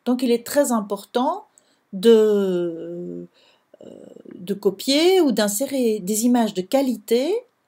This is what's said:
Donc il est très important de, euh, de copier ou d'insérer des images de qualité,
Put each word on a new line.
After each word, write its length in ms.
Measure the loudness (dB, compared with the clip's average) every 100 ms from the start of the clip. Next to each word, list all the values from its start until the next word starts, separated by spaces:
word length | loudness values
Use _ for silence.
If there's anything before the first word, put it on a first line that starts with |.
| -4
Donc 160 | -2
il 80 | 0
est 160 | 0 0
très 260 | 0 0
important 760 | 0 -4 -8 -6 -2 -2 -4 -10 _ _ _ _
de, 1300 | 2 6 6 6 2 0 -2 -4 -8 -12 -12 -12 -12 -16 _ _ _ _ -20
euh, 120 | -20 -20 -20 -20 -20 -12
de 180 | -8
copier 680 | -2 -2 -2 0 2 4 4
ou 100 | 4
d'insérer 680 | 2 -2 -2 -4 -2 0 -2
des 260 | -4 0 2
images 280 | 2 0
de 80 | -4
qualité, 720 | -2 0 0 -4 -2 0 0 -4 -6 _